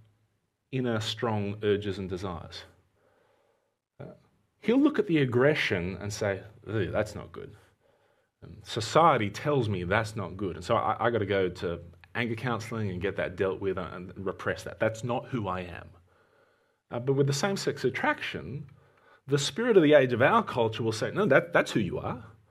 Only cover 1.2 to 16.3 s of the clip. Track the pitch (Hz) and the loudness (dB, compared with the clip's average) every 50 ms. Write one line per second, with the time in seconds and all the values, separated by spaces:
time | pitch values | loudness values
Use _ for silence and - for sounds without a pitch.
1.2 | 127 117 107 104 101 101 101 - 107 104 101 101 104 104 92 101 95 90 95 90 | -2 -2 0 -2 -2 -4 -4 -2 0 2 2 2 0 -4 -6 -6 -6 -6 -6 -6
2.2 | 101 95 87 - - - - - - - _ _ _ _ _ _ _ _ _ _ | -6 -8 -8 -10 -12 -14 -16 -16 -18 -18 _ _ _ _ _ _ _ _ _ _
3.2 | _ _ _ _ _ _ _ _ _ _ _ _ _ _ _ - - - - - | _ _ _ _ _ _ _ _ _ _ _ _ _ _ _ -18 -18 -18 -18 -20
4.2 | _ _ _ _ _ _ _ _ - - 233 269 294 294 294 - - - 165 151 | _ _ _ _ _ _ _ _ 0 2 4 6 4 4 4 2 0 2 2 2
5.2 | 139 123 113 120 131 147 156 143 - - 104 90 85 92 95 101 98 104 104 - | 4 4 4 4 4 4 4 2 0 0 0 -2 -2 -4 -6 -6 -8 -8 -6 -4
6.2 | 110 101 98 98 - - - - - - 107 113 92 85 90 98 107 - - 82 | -2 -2 -2 -4 -6 -14 -20 -16 -10 -6 -4 -2 -2 -2 -2 -2 -2 -2 -6 -12
7.2 | 57 - - - 50 - - - _ _ _ _ _ _ _ _ _ _ _ _ | -14 -14 -14 -16 -16 -16 -18 -20 _ _ _ _ _ _ _ _ _ _ _ _
8.2 | _ _ _ _ - - - - - - - 120 110 - - 156 165 165 143 117 | _ _ _ _ -20 -20 -20 -18 -14 -10 -6 -6 -2 2 4 6 6 6 6 4
9.2 | 107 101 - - - 147 147 135 113 101 101 90 90 87 98 113 113 107 107 107 | 2 -2 -4 -4 -2 0 0 0 0 0 -2 -2 0 0 2 2 0 0 -6 -8
10.2 | 95 82 90 98 104 90 - - 87 - 117 104 - 92 - - 110 120 117 107 | -8 -8 -8 -6 -6 -6 -6 -6 -2 0 0 0 2 0 0 0 0 0 0 0
11.2 | 101 95 101 98 95 90 87 - 101 87 85 85 - - - - - - - 110 | 0 0 0 0 0 0 -2 -4 -6 -6 -6 -6 -10 -14 -20 -20 -20 -10 -6 -4
12.2 | 123 113 117 110 - 127 117 110 107 - 117 113 107 98 90 90 90 95 82 - | -4 -4 -4 -4 -4 -4 -4 -4 -6 -6 -6 -4 -4 -4 -4 -4 -4 -4 -2 -2
13.2 | 76 71 87 92 98 95 92 - 98 95 92 92 87 - - 90 90 92 - 95 | -4 -4 -2 -2 -2 -2 -2 -2 -4 -4 -4 -4 -6 -8 -10 -12 -14 -14 -12 -8
14.2 | 92 95 90 - - 104 90 - - - - - 110 110 107 - - 117 120 127 | -6 -6 -6 -4 -4 -4 -4 -4 -6 -12 -6 -2 -2 -2 -2 -2 -6 -4 -4 -4
15.2 | - - 127 117 101 95 90 92 90 87 85 - 87 87 - - _ _ _ _ | -6 -6 -6 -6 -4 -4 -4 -6 -6 -10 -12 -14 -16 -18 -20 -20 _ _ _ _
16.2 | _ _ | _ _